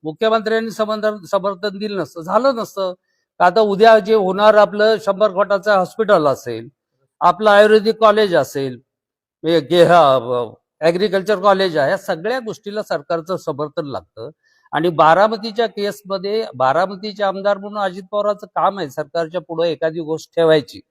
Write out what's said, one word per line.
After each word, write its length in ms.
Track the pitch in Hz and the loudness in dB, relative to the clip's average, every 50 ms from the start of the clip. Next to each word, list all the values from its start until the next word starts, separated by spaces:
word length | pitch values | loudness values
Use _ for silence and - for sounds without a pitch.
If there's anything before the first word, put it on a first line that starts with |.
| _ | _
मुख्यमंत्र्यांनी 680 | 156 156 _ 226 220 220 226 214 220 220 226 226 226 | -12 -8 _ -2 0 0 0 -2 -2 -4 -4 -4 -6
समर्थन, 520 | 196 - 220 208 214 214 214 214 214 208 175 | -6 -6 -6 -6 -6 -4 -4 -4 -6 -6 -10
समर्थन 540 | 156 - 196 180 202 196 180 190 208 190 196 | -4 -4 -4 -4 -4 -8 -6 -8 -10 -8 -8
दिलं 240 | 208 214 208 190 | -10 -8 -6 -6
नसतं, 200 | 160 - - 170 | -8 -8 -10 -16
झालं 340 | 160 156 185 214 247 269 262 | -10 -2 -2 0 0 0 -2
नसतं. 380 | 226 208 - - 196 196 185 180 _ _ _ _ _ _ _ _ _ | -2 -8 -10 -8 -6 -6 -6 -8 _ _ _ _ _ _ _ _ _
आता 220 | - 180 180 226 | 0 2 4 4
उद्या 380 | 220 208 196 180 220 226 226 220 | 2 2 2 4 6 6 6 6
जे 140 | 196 190 220 | 4 2 0
होणार, 400 | 220 196 185 185 196 208 214 214 | 2 2 0 -2 2 4 4 6
आपलं 420 | 208 208 202 196 208 208 220 226 208 | 6 4 2 2 0 2 2 2 0
शंभर 320 | 214 196 196 185 214 214 | -2 -4 -2 0 0 0
कोटाचं 460 | 185 180 208 190 202 196 170 214 208 190 | 0 -2 -2 -2 -2 -4 0 0 0 0
हॉस्पिटल 500 | 185 175 - - 220 190 208 175 151 143 | 0 -2 -4 -6 0 2 2 4 4 2
असेल, 420 | 131 110 - 120 117 110 117 117 _ _ _ _ _ _ _ _ _ _ | -2 -2 -6 -10 -10 -10 -12 -16 _ _ _ _ _ _ _ _ _ _
आपलं 300 | - 175 175 175 214 214 | 0 0 0 2 2 4
आयुर्वेदिक 460 | 202 202 214 214 214 214 196 220 220 | 6 6 6 6 6 4 4 2 -2
कॉलेज 400 | 220 226 214 208 214 220 196 175 | 2 4 4 4 4 2 2 2
असेल, 460 | 160 135 - - 143 139 135 123 120 _ _ _ _ _ _ _ _ _ _ _ _ - | 0 0 0 -4 -6 -6 -6 -8 -12 _ _ _ _ _ _ _ _ _ _ _ _ -4
हे 140 | 156 170 165 | 0 0 0
गे-, 280 | 143 127 165 175 170 147 | 0 2 4 4 6 6
हा, 300 | 175 175 156 139 131 131 | 8 6 6 6 4 2
व-, 360 | 113 120 127 123 120 107 110 _ _ _ _ _ | 0 -2 -4 -4 -4 -6 -10 _ _ _ _ _
ॲग्रिकल्चर 600 | 156 165 170 180 196 214 175 196 185 180 214 185 | 0 0 0 0 -2 -2 -2 -2 -2 -2 -4 0
कॉलेज 380 | 180 208 196 190 190 185 160 156 | 2 2 2 2 0 -2 0 0
आहे, 140 | 135 143 | 0 0
या 60 | 185 185 | -2 -4
सगळ्या 420 | - - 190 160 165 214 247 262 | -4 -6 -8 -6 -4 -6 -6 -6
गोष्टीला 440 | 240 220 185 - _ 202 202 214 202 | -6 -10 -12 -12 _ -12 -10 -10 -8
सरकारचं 540 | _ 190 160 143 _ 175 165 160 165 190 165 | _ -8 -8 -6 _ -6 -6 -4 -6 -8 -8
समर्थन 480 | - - 151 131 151 147 _ - 160 | -6 -8 -6 -6 -8 -8 _ -10 -10
लागतं. 440 | 143 127 95 87 _ _ - 113 139 156 _ _ _ _ _ _ _ | -8 -8 -10 -12 _ _ -18 -18 -18 -18 _ _ _ _ _ _ _
आणि 180 | - 143 160 180 | -6 -2 -2 -2
बारामतीच्या 760 | 170 147 160 156 165 175 202 220 214 190 196 226 202 220 233 226 | 2 4 4 4 6 4 4 2 0 -4 -8 -10 -4 -4 -4 -4
केसमध्ये 800 | - 208 202 202 202 - _ 185 196 196 180 202 208 220 226 - - | -4 -6 -6 -6 -6 -8 _ -8 -8 -8 -6 -4 -6 -6 -6 -8 -4
बारामतीचे 680 | 127 127 131 170 160 185 190 202 185 196 214 196 202 202 | -2 0 0 2 0 -2 -2 -4 -10 -12 -12 -6 -4 -4
आमदार 340 | 196 185 196 190 202 202 196 | -4 -4 -2 -2 -2 -2 -2
म्हणून 220 | 196 208 208 214 | -6 -12 -8 -6
अजित 240 | 196 190 180 190 196 185 | -6 -6 -6 -8 -16 _
पवारांचं 360 | - 208 202 208 208 202 214 190 | -6 -4 -2 -2 -4 -6 -8 -10
काम 320 | _ 175 160 185 196 202 | _ -2 -2 -2 -2 -2
आहे 100 | 180 139 | -10 -8
सरकारच्या 520 | 127 - 151 147 _ 165 165 160 165 180 | -8 -10 -10 -6 _ -6 -6 -4 -6 -10
पुढे 280 | 160 _ 170 160 165 175 | -10 _ -6 -4 -2 -2
एखादी 300 | 156 135 - 160 160 170 | -2 -2 -4 -4 -4 -6
गोष्ट 360 | 160 147 160 151 - _ _ | -8 -6 -8 -8 -8 _ _
ठेवायची 460 | 170 165 160 156 156 143 - - 104 - _ | 0 2 4 4 2 0 -4 -16 -20 -20 _